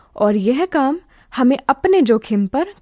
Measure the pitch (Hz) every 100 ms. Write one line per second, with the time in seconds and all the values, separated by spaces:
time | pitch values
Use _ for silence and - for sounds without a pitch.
0 | _ - 208 208 196 262 370 320 269 339
1 | - _ _ - 254 277 - 269 381 381
2 | 233 226 - 208 196 269 381 -